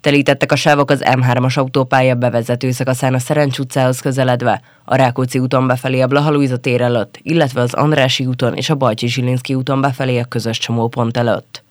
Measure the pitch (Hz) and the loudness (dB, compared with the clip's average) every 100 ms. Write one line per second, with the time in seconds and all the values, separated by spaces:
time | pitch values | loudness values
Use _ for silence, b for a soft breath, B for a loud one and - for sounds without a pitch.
0 | - 143 139 139 139 143 165 143 143 143 | 2 2 4 2 2 0 2 2 2 2
1 | - 127 123 123 127 127 131 131 127 135 | 2 2 2 2 0 0 -2 -2 0 2
2 | 131 123 123 117 113 123 131 123 131 127 | 2 2 0 -2 -2 -2 -2 -2 -2 0
3 | 131 131 127 151 143 131 131 143 127 127 | 0 -2 -2 0 0 -2 -4 0 0 0
4 | 143 131 127 123 120 101 b b - 131 | -2 0 0 2 0 -2 b b -2 2
5 | 131 123 127 131 131 135 131 123 131 127 | 2 2 -2 -2 0 0 2 0 0 0
6 | 127 139 151 147 139 127 135 123 123 120 | 2 2 2 2 0 -2 -2 0 2 0
7 | 101 - - 165 143 131 123 - 147 151 | -2 -8 -2 0 0 0 -2 0 2 2
8 | 131 - 131 123 123 87 131 147 127 107 | 2 0 -4 -2 -2 -2 -4 0 0 0
9 | 120 127 123 127 - 131 131 135 139 127 | -4 -2 -2 -2 -2 -4 -2 -2 -2 -2
10 | 131 123 120 120 113 110 - 117 117 123 | -2 -2 -2 -4 -4 -6 -4 -2 -2 -2
11 | 117 123 120 101 - - _ | -2 0 0 -2 -6 -20 _